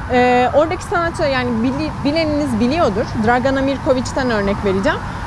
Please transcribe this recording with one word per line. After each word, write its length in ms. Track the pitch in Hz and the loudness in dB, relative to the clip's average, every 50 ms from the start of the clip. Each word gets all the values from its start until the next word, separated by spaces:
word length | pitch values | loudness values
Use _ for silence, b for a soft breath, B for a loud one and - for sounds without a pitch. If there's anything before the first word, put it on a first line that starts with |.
| - - | -4 0
Ee, 380 | 254 247 247 247 247 247 247 247 - | 2 2 4 4 4 4 2 4 4
oradaki 300 | 277 320 320 370 - - | 2 2 2 0 -4 -4
sanatçı 380 | - 381 349 339 339 339 - | -4 -2 -2 -2 -2 -2 -2
yani 280 | 330 277 269 254 247 247 | 0 0 0 0 -2 -2
bili-, 400 | 233 220 226 269 254 285 311 302 - - 208 | -2 0 0 0 -2 -2 -4 -4 -4 -2 -2
bileniniz 560 | 285 294 330 320 302 294 294 302 277 233 202 | 0 0 0 0 0 0 0 0 0 0 2
biliyordur. 440 | 240 240 294 339 330 247 185 208 - - - 233 208 | 2 2 2 2 2 2 0 -2 -4 -2 -2 0 2
Dragana 340 | 233 247 254 233 269 269 269 | 2 2 2 2 0 0 0
Mirković'ten 720 | 269 277 277 - - 311 254 254 240 - - 294 262 247 | 0 0 -2 0 0 0 0 0 -2 -2 -4 -2 0 0
örnek 260 | 226 208 202 202 208 - 208 | 0 0 0 0 -2 0 0
vereceğim. 340 | 202 185 196 196 294 349 466 - B B B B | 0 0 0 0 0 -2 -2 -6 B B B B